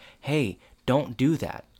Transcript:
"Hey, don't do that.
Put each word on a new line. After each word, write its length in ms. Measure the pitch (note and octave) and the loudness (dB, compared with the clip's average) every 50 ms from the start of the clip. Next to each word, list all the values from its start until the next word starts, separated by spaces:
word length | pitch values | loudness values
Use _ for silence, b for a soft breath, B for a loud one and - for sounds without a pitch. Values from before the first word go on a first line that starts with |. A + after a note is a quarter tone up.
| B B B B | B B B B
"Hey, 380 | B C3+ D3 D#3 C3 G2 F2 b b b b b - | B -2 0 0 0 0 -2 b b b b b -2
don't 300 | - B2+ D3 - - A#2+ | 0 2 2 0 -2 -2
do 200 | - B2+ D3+ E3 - | 0 2 2 2 0
that. 260 | - - - - - _ _ | -2 -6 -8 -10 -14 _ _